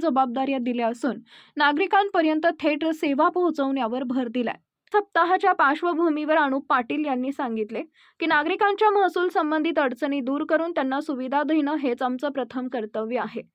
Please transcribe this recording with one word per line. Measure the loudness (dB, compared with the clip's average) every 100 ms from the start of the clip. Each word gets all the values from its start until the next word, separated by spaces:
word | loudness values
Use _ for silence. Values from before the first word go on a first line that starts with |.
जबाबदाऱ्या | 2 2 0 0 -2 -2
दिल्या | -2 -2 -2
असून | -2 -4 -4 -10 -20 -12 0
नागरिकांपर्यंत | 2 2 2 2 2 2 2 2 0 0
थेट | 0 0 0
सेवा | -2 0 2 2
पोहोचवण्यावर | 2 0 0 -2 -2 -2 -4
भर | -2 -2 -2
दिलाय. | -2 -4 -6 _ _ _
सप्ताहाच्या | -2 0 0 2 4 4
पार्श्वभूमीवर | 4 2 2 0 2 0 0 0 2
अनुप | 2 0 0
पाटील | 0 0 -4
यांनी | -2 -2 -4
सांगितले | -4 -4 -4 -4 -6 -10 _ _ -6
की | 0
नागरिकांच्या | 2 2 2 2 4 4
महसूल | 4 2 2 0
संबंधित | 0 0 0 0 0
अडचणी | 0 -2 -4 -2
दूर | -2 -2
करून | 0 0 0
त्यांना | -2 -2 -2
सुविधा | -4 -6 -2 -2
देणं | 2 2 0 0
हेच | -2 -2
आमचं | -2 -2 -4
प्रथम | -4 -6 -6 -6
कर्तव्य | -6 -6 -6 -4 -4
आहे. | -4 -8 -14